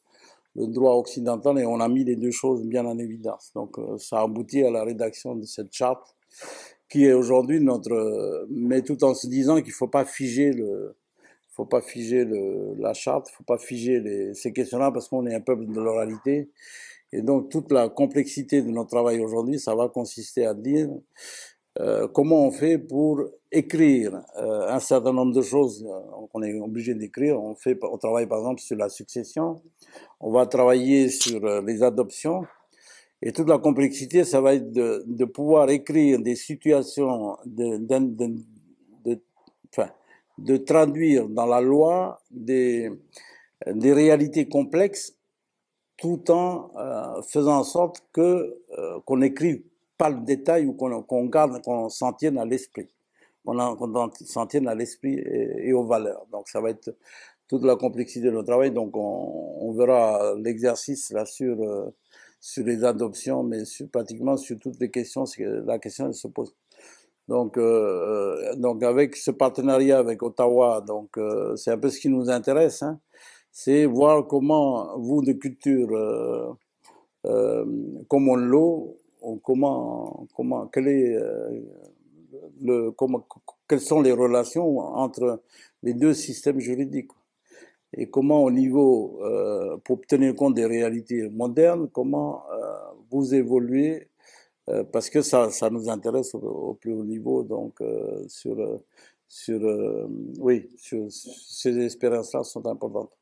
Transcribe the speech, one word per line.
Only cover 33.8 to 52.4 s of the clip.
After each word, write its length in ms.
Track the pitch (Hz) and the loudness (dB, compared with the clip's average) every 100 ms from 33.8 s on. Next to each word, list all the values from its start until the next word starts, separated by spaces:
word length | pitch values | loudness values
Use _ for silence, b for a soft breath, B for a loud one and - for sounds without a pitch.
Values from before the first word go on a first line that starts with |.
| 139 - 131 175 | 2 0 0 2
ça 180 | 170 135 | 4 4
va 140 | 135 135 | 6 4
être 160 | 113 | 2
de, 320 | 117 117 107 107 | 0 0 0 -4
de 200 | 117 123 | -2 -2
pouvoir 440 | 135 147 156 139 | 0 4 6 6
écrire 500 | 139 143 151 147 127 | 4 2 4 4 4
des 160 | 113 117 | 2 -4
situations 1000 | - 151 151 143 135 - 135 120 104 - 123 | -6 -2 4 4 2 -2 -2 0 -4 -8 -10
de, 320 | 110 117 107 | -6 -4 -2
de, 220 | 113 131 | 0 0
de, 340 | 131 113 120 113 110 107 _ _ _ _ 120 | 0 -2 -4 -6 -12 -20 _ _ _ _ -6
de, 160 | 117 _ _ _ _ _ | -6 _ _ _ _ _
enfin, 180 | - 92 - b b b - | -4 -4 -6 b b b -8
de 200 | 123 135 | 0 0
traduire 720 | 135 156 151 147 160 139 110 | 4 4 4 4 2 4 2
dans 160 | 110 117 | -2 2
la 160 | 123 | 2
loi 600 | 127 143 160 180 185 - _ | 4 4 4 2 -2 -6 _
des, 640 | 123 113 131 123 120 113 95 _ B B B B - - | -12 -2 0 0 0 -4 -10 _ B B B B -14 -6
des 280 | 107 127 | 0 4
réalités 540 | 143 156 151 147 160 135 | 6 8 6 4 0 0
complexes, 680 | 143 135 165 196 202 - _ _ _ _ _ _ _ _ _ | 0 0 2 0 -2 -12 _ _ _ _ _ _ _ _ _
tout 320 | 170 170 - | -4 -2 4
en, 400 | 170 180 175 - 101 | 4 2 -4 -8 -10
euh, 460 | 131 120 123 95 | -8 -6 -8 -10
faisant 380 | - 147 147 143 | -4 0 4 4
en 40 | |
sorte 400 | 135 170 175 175 _ | 2 0 0 -2 _
que, 460 | - 175 180 - - - - | 2 4 4 -2 -10 -14 -10
euh, 220 | 85 87 - | -8 -8 -2
qu'on 120 | 131 | 2
n'écrive 440 | 135 139 170 131 - _ _ - | 2 2 0 -2 -6 _ _ -2
pas 140 | 160 | 0
le 120 | 127 | 0
détail 440 | 117 135 135 165 143 | -2 -2 2 2 2
ou 80 | |
qu'on, 300 | 135 131 117 | -2 -4 -6
qu'on 220 | - 127 123 | -4 -2 2
garde, 360 | 156 151 123 | 4 2 0
qu'on 260 | - 120 113 | -4 -4 -4
s'en 260 | - 127 | -4 -4
tienne 260 | 117 156 | -2 -2
à 60 | 131 | 0